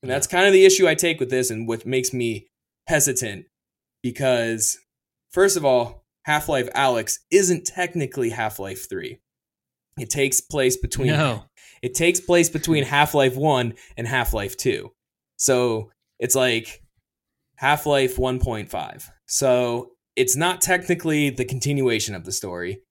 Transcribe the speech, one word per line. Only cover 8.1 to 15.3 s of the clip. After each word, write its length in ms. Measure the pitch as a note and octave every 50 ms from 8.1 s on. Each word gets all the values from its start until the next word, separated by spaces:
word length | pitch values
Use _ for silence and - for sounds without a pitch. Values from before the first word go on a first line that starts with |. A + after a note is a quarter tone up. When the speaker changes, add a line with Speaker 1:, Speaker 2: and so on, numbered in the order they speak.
| - C#3+ B2+ A2+
Speaker 1:
Half-Life 600 | A2 G#2 A2+ A2 G#2+ - G2 G2 F#2 F#2 - -
three. 300 | - F#2 D#2 C2 - - _ _ _ _ _ _ _ _ _ _ _ _ _ _ _ -
It 100 | B2 A2
takes 300 | - C#3 C#3 C#3 C3+ -
place 380 | - _ - D3+ C3 B2+ B2+ B2+
between 300 | - A#2 - B2 C3+ C3+
Speaker 2:
No. 380 | D3+ C#3+ D#3 C#3 A#2 G#2+ - _ _ _ - - - _
Speaker 1:
it 120 | - - -
takes 240 | - E3 E3+ F3 F3
place 300 | - - F#3 F3 E3+ D#3+
between 340 | - D#3 - - D#3+ D3+ C#3
Half-Life 520 | B2+ C#3+ C#3+ D3+ D3 - D3 C#3 C3 B2
one 380 | C3 C#3+ D#3 C#3+ B2+ B2 A#2 A2 - - - - -
and 100 | A2+ A#2
Half-Life 480 | A#2+ C3 A#2+ - - A2 G2+ G2 -
two. 360 | - - C3+ A2 - - - _ _ _ _ _ _ _ _